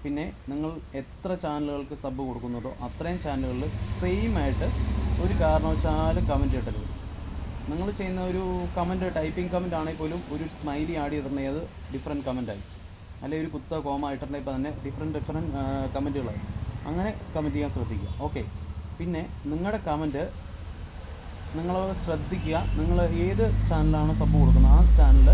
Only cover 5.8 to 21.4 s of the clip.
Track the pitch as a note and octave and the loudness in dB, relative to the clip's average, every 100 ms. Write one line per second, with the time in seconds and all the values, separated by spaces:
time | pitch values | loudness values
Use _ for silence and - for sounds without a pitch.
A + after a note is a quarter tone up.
5.8 | D#3+ D#3 D#3+ D#3+ E3 C#3 C#3 C3 A#2 A2 | 0 2 2 2 2 2 2 0 -2 -6
6.8 | G#2 - - - - - - - - D#3 | -6 -8 -10 -10 -10 -10 -10 -10 -6 -4
7.8 | F#3+ G3+ G3 F#3 F#3 F3+ F#3 F3+ F3+ - | -4 -4 -4 -4 -2 -2 -2 -4 -4 -4
8.8 | F3 F#3 F#3 E3+ D#3 F3+ F3+ F3+ F3+ E3+ | -2 -2 -2 -2 -4 -4 -4 -2 -2 -4
9.8 | D#3 D#3+ D#3 F3 - D3 D#3 - D3+ C#3+ | -4 -6 -6 -6 -8 -8 -8 -8 -8 -4
10.8 | D#3 E3+ D3 D3+ C#3 C#3 C3+ C#3+ E3+ - | -4 -4 -4 -4 -6 -6 -4 -6 -8 -14
11.8 | - C3+ D#3 D3 C3+ B2+ A#2 G2+ - - | -12 -10 -8 -6 -6 -6 -6 -8 -12 -16
12.8 | - - - - C3+ D#3 D#3 D3+ - D#3+ | -18 -20 -18 -14 -8 -6 -6 -8 -8 -8
13.8 | C#3 C#3 D3 C3+ C3+ C#3+ C#3+ C3 C#3 D3 | -4 -4 -4 -6 -8 -8 -6 -6 -6 -6
14.8 | C#3 - D#3 D3+ - D#3 E3 C#3+ C3+ C3+ | -10 -8 -6 -6 -6 -6 -4 -4 -4 -4
15.8 | C3+ C3+ C#3+ C#3 A#2+ - - - - - | -4 -4 -4 -4 -4 -6 -8 -8 -8 -8
16.8 | - E3 G3+ G#3 - D#3+ D3+ D3 D3 C3+ | -6 -4 -4 -4 -8 -4 -4 -2 -2 -4
17.8 | A#2 G#2+ - - C#3+ D3+ A2 - - - | -4 -6 -6 -6 -6 -6 -8 -10 -10 -12
18.8 | - - E3+ E3 D#3 - C#3+ D3+ F#3 G#3+ | -12 -8 -6 -4 -6 -8 -6 -4 -2 -4
19.8 | E3+ D3+ D#3 C3+ F3+ - - - - - | -4 -4 -2 -4 -6 -8 -12 -14 -12 -12
20.8 | - - - - - - | -12 -12 -14 -14 -14 -14